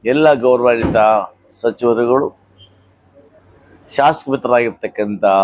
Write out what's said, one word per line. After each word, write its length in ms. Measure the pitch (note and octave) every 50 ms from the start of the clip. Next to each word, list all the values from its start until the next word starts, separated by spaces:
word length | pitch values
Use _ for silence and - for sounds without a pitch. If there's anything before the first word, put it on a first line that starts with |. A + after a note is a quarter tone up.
| _
ಎಲ್ಲ 220 | A2 B2+ D3 D#3 D#3 D3 C3 A2+
ಗೌರವಾನ್ವಿತ 540 | B2+ B2+ A#2+ A#2+ B2 A#2+ A#2 A2 A2+ A2+ A2+ G#2+ G#2+ A2 G#2 F#2+ - _ _ _ _ - - -
ಸಚಿವರುಗಳು, 680 | A#2 A2 - B2 A#2+ A#2 A2 A#2+ A#2 B2 C3+ D3 - - _ _ _ _ _ - _ _ _ _ _ _ _ _ _ _ _ _ _ _ _ _ _ _ _ _ _ - _ _ _
ಶಾಸಕ 400 | - - C#3 D3 D#3+ - - - C3+
ಮಿತ್ರರಾಗಿರ್ತಕ್ಕಂಥ 920 | B2+ - A#2+ B2 A#2+ A#2+ A#2 F#2 _ - G#2+ - - G#2+ G#2 G#2 F#2 E2+ G2+ G2 G2